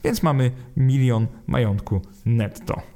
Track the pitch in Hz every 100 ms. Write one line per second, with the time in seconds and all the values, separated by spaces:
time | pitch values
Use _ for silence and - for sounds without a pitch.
0 | 220 226 165 139 127 127 - - 131 135
1 | 127 113 113 - - 127 113 101 - 98
2 | - - 113 117 101 - - 82 -